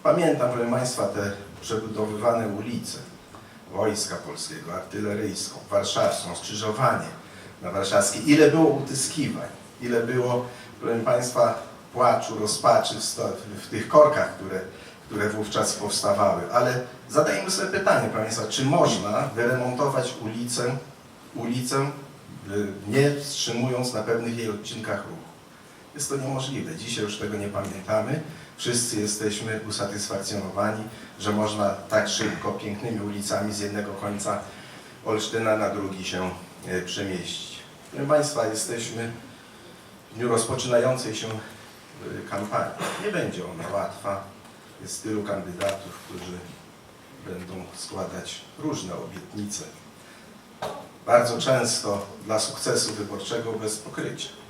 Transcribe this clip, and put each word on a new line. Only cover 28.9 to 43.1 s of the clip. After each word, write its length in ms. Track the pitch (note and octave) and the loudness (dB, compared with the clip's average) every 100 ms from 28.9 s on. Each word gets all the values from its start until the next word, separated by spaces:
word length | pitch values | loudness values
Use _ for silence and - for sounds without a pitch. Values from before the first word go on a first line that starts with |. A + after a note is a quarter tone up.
| G#2+ | 0
jesteśmy 580 | G#2 - G#2+ G#2 A2 A2 G#2+ | 0 0 -2 -2 -4 -4 -4
usatysfakcjonowani, 1120 | - G2+ G2+ - G2 - G#2 F#2+ G2+ G#2 A2 - - - - | -4 -4 -4 -4 -4 -2 -4 -4 0 0 0 -6 -12 -16 -6
że 120 | G#2 | 0
można 380 | G#2 G#2+ G#2 G2+ | 2 2 2 0
tak 400 | F#2+ - G#2+ G2+ | 0 2 2 2
szybko, 420 | - G#2+ F2+ G#2 | 0 0 -2 -4
pięknymi 500 | G#2 G#2+ G2+ A#2 A2 | -4 -6 -6 -4 -4
ulicami 520 | G#2 G2+ G2+ G#2+ G#2 | -4 -4 -2 0 0
z 60 | G#2 | -2
jednego 340 | G2+ G#2 G2+ | -2 -4 -4
końca 460 | G2+ G#2 G2+ G#2 G2+ - - - - - - - | -4 -4 -4 -2 -4 -4 -14 -16 -16 -18 -10 -2
Olsztyna 520 | A2 - A2+ A2 G#2+ | 0 0 0 4 4
na 120 | G2+ | 2
drugi 360 | G2+ G2 F#2 F#2 | 0 -4 -4 -4
się, 240 | F#2 F#2 - - - F2+ | -2 -4 -4 -14 -14 -4
e, 140 | F2+ | -4
przemieścić. 800 | F2 - G2 F#2 E2 - - - - - - | -4 -4 -4 -4 -6 -8 -8 -14 -16 -20 -12
Proszę 160 | C#3 C#3 | -6 4
państwa, 400 | D3+ C#3+ D3 A2 | 4 4 0 0
jesteśmy 640 | G#2+ - A#2 A#2 A2+ A#2 A#2 - - - - - - - - - | 0 -4 -4 -4 -4 -6 -8 -14 -20 -20 -20 -20 -20 -20 -20 -18
w 40 | A2 | -4
dniu 120 | A#2+ | 2
rozpoczynającej 880 | A2+ A2+ B2+ C3 A#2+ B2+ B2+ - G#2+ | 2 2 -2 4 4 6 2 -2 -4
się, 120 | A2+ | -6
e, 1000 | A2 - - - - - - - - - | -6 -8 -16 -18 -20 -20 -14 -10 -10 -6
kampanii. 440 | G2 G#2+ A#2+ - - - - | -6 -2 0 -2 -2 -6 -2
Nie 60 | G3+ | -2